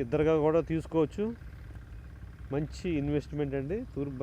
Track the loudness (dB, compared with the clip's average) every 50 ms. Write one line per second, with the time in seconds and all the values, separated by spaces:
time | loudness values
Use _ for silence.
0 | 0 2 2 4 6 6 6 6 6 6 6 4 4 4 0 -2 -2 2 2 4
1 | 4 4 2 -2 -2 -2 -2 -6 -10 -12 -12 -12 -12 -12 -12 -12 -12 -12 -14 -14
2 | -14 -14 -14 -14 -14 -14 -14 -14 -8 -4 -2 -2 -2 -2 -6 -4 -2 0 0 2
3 | 2 2 2 2 0 0 -2 -2 -2 0 0 -2 -2 -2 -2 -4 -4 -4 -4 -4
4 | -4 -4 -2 0